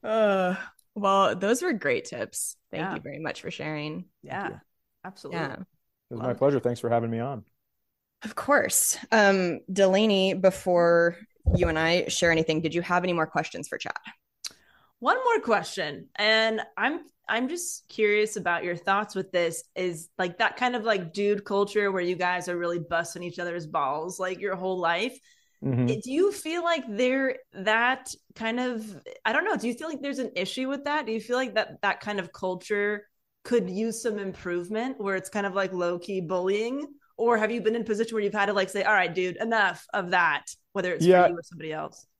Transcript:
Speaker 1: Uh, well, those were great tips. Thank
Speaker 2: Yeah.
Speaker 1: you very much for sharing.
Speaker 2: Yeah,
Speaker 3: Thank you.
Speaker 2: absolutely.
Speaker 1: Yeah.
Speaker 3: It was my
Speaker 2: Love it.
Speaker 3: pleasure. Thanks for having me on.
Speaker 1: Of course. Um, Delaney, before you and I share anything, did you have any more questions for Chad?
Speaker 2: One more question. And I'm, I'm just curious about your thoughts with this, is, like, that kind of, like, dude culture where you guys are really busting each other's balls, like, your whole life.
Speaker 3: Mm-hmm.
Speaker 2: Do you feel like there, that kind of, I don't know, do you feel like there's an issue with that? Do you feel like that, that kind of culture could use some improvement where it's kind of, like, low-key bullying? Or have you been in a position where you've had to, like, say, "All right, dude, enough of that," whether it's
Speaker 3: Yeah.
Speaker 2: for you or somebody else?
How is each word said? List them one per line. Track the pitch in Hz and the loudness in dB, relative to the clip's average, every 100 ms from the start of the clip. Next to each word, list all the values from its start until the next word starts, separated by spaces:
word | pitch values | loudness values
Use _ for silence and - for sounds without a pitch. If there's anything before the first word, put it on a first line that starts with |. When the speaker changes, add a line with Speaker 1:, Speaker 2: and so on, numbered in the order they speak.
Speaker 1:
Uh, | 220 220 214 190 185 190 - _ _ - | 0 2 4 4 2 -2 -8 _ _ -2
well, | 202 196 190 180 | 2 4 4 2
those | 196 254 | 0 2
were | 359 | 0
great | 233 143 123 - | 0 0 0 -2
tips. | 131 104 - - - _ | -8 -6 -6 -8 -10 _
Thank | - | -6
Speaker 2:
Yeah. | 180 180 | -6 -6
Speaker 1:
you | |
very | - 143 | -10 -10
much | 156 - | -8 -8
for | - | -10
sharing. | - 151 151 151 165 185 _ | -8 -8 -6 -6 -8 -12 _
Speaker 2:
Yeah, | - 185 | -10 -8
Speaker 3:
Thank | 190 | -8
you. | - _ _ _ _ 180 | -10 _ _ _ _ -18
Speaker 2:
absolutely. | 196 - 170 | -16 -10 -6
Speaker 1:
Yeah. | 147 | -6
Speaker 3:
It | 127 190 _ _ _ _ | -8 -14 _ _ _ _
was | 117 | -6
my | 120 | -4
Speaker 2:
Love | 120 | 2
it. | |
Speaker 3:
pleasure. | 135 139 | 4 4
Thanks | 123 120 | 0 -2
for | 120 | 0
having | 117 117 | 0 0
me | 117 | -4
on. | 123 104 - _ _ _ _ _ _ _ | -4 -8 -14 _ _ _ _ _ _ _
Speaker 1:
Of | 220 - | -12 -8
course. | - 285 - - - - - | 2 4 4 2 0 -2 2
Um, | 220 202 196 180 170 - | 4 6 6 2 -2 -4
Delaney, | 190 190 190 220 196 190 | 4 6 6 4 4 4
before | 190 185 180 - 175 170 170 170 175 - _ - 180 | 4 4 2 2 4 6 6 4 0 -16 _ 0 2
you | 170 | 2
and | 156 | 2
I | 160 175 - | 2 2 0
share | - 170 | 2 4
anything, | 160 160 156 | 4 2 0
did | 160 | 0
you | 170 | -2
have | 175 180 | 0 0
any | 180 | 2
more | 170 160 | 0 0
questions | - 156 - - | -2 -4 -8 -10
for | - | -8
Chad? | - - - - _ _ - - _ _ _ _ | -8 -10 -12 -20 _ _ -16 -16 _ _ _ _
Speaker 2:
One | 247 480 | 0 2
more | 508 453 | 2 2
question. | - 202 165 - 151 139 - - | 2 0 0 -6 -6 -6 -14 -2
And | 214 220 220 220 - - | 2 4 2 0 -6 -2
I'm, | 226 339 - _ - | -2 -2 -10 _ -4
I'm | 220 254 | -2 -2
just | 349 - - _ | -4 -8 -10 _
curious | - 214 208 214 214 | 0 2 4 2 -2
about | 175 170 | -2 -2
your | 175 170 | -2 -4
thoughts | - 196 208 | 0 0 0
with | 190 190 | -6 -2
this, | 180 170 165 - - | 0 0 -2 -10 -4
is, | 185 165 - - | -4 -4 -14 -4
like, | 185 175 | -4 0
that | 220 - | 0 2
kind | 247 247 | -2 0
of, | |
like, | 220 208 165 | 0 0 -2
dude | 196 202 208 202 | -2 2 0 0
culture | 202 208 208 202 | 0 2 2 0
where | 190 | 0
you | 175 180 | -2 0
guys | 180 180 175 | 0 0 -2
are | 175 | -4
really | 175 170 | -2 -4
busting | 160 165 170 170 | -2 -2 -2 -6
each | 175 175 | -10 -6
other's | 175 175 156 | -6 -6 -4
balls, | 156 135 147 165 180 | -2 -2 -2 -6 -6
like, | 185 185 | -6 -4
your | 196 185 | -4 -4
whole | 185 185 | -2 0
life. | 170 170 233 254 _ _ _ _ | 0 0 -2 -6 _ _ _ _
Speaker 3:
Mm-hmm. | 139 123 123 | -2 0 2
Speaker 2:
Do | 117 240 | 0 -2
you | 277 392 | 2 2
feel | 392 311 339 | 0 -6 -2
like | 339 330 247 | 0 -2 -4
there, | 202 254 269 269 - - | 0 2 2 0 -4 -12
that | - 190 220 240 262 262 - _ - | -6 0 2 2 0 -6 -16 _ -8
kind | 226 240 | -4 -2
of, | 254 233 214 185 - - - | -2 -4 -8 -14 -16 -4 0
I | |
don't | 262 | 0
know, | 370 302 | 0 0
do | 220 | -2
you | |
feel | 240 311 | -6 -8
like | 311 | -6
there's | 277 254 | -6 -4
an | 240 - | -4 -4
issue | 190 - 262 | -4 -4 -4
with | 277 285 | -4 -2
that? | 302 233 | -4 -2
Do | |
you | 220 | -6
feel | 208 247 | -2 -2
like | 262 202 | -2 -6
that, | 240 147 | -14 -4
that | 202 - | -4 -2
kind | 214 202 | -6 -8
of | 175 | -8
culture | - 185 180 - 208 202 208 - _ _ _ | -8 -6 -6 -4 -2 -2 -4 -10 _ _ _
could | - 240 185 | 0 0 0
use | 185 226 220 | -4 -4 -4
some | 240 208 | -4 -4
improvement | 196 185 185 175 175 214 247 254 | -6 -8 -6 -6 -4 -6 -4 -6
where | 202 190 | -4 -4
it's | 185 | -4
kind | 214 196 | -4 -2
of, | |
like, | 190 190 | -2 -2
low-key | 185 175 175 175 190 | -2 -2 -2 -4 -6
bullying? | 165 180 185 202 233 269 294 - _ - | -2 0 0 0 -2 -4 -8 -14 _ -2
Or | 233 233 | 2 4
have | 214 | 2
you | 233 | 0
been | 214 233 | 0 0
in | |
a | 220 | -2
position | 208 226 220 | -2 0 0
where | |
you've | 202 214 | -2 0
had | 202 | 0
to, | |
like, | 208 196 | 2 0
say, | 202 | 0
"All | 185 | 4
right, | 208 180 | 4 4
dude, | 170 180 175 | 0 -2 -2
enough | 226 226 196 170 - | 0 2 2 0 -6
of | 208 180 | -4 0
that," | 185 170 147 - - _ | 2 2 0 -6 -18 _
whether | 196 180 | -4 -2
it's | 165 | 2
Speaker 3:
Yeah. | 170 180 | 8 8
Speaker 2:
for | 175 | 8
you | 175 | 4
or | |
somebody | - 170 156 | -8 -12 -8
else? | 156 156 - _ | -6 -8 -12 _